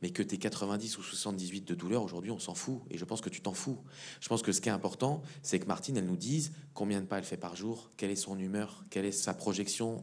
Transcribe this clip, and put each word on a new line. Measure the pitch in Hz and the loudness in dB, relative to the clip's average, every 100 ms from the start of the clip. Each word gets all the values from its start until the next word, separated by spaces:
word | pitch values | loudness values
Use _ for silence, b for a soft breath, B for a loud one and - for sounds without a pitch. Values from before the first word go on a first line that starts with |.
mais | 90 | -2
que | 90 | 0
t'aies | 98 98 | 2 2
quatre-vingt-dix | 107 - 98 104 113 104 | 0 0 0 0 -2 -4
ou | |
soixante-dix-huit | 92 - 104 95 90 98 95 | -4 -2 -2 0 -2 -4 -2
de | 87 | -2
douleur, | 87 117 | 2 2
aujourd'hui, | 98 87 98 | 2 -2 -4
on | 107 | -4
s'en | - | -4
fout. | - - 127 - | -4 -2 -4 -4
Et | 82 | -6
je | |
pense | 87 110 | -2 -2
que | - | -4
tu | - | -4
t'en | 101 | -4
fous. | 92 - 123 - B B B | -2 -2 -4 -6 B B B
Je | - | 0
pense | 113 | 2
que | - | 4
ce | 92 | 4
qui | 117 | 4
est | |
important, | 101 92 - 131 156 B B | 2 2 2 2 2 B B
c'est | - 92 | 2 2
que | 101 | 4
Martine, | 90 - 123 | 0 2 2
elle | 92 | 4
nous | 90 | 2
dise | 113 151 147 B B | 2 2 2 B B
combien | - 104 98 | -2 2 2
de | 95 | 2
pas | 98 | -2
elle | |
fait | 92 85 | -2 -4
par | 87 | -4
jour, | 87 107 113 - - | -4 -2 -4 -6 -2
quelle | 101 | 0
est | 98 | 0
son | - 95 | 0 0
humeur, | 95 104 107 - - | 0 0 0 -6 -4
quelle | 95 | 0
est | 101 | 2
sa | 98 - | 2 2
projection | 98 107 92 101 - 113 113 | 2 2 2 2 2 0 0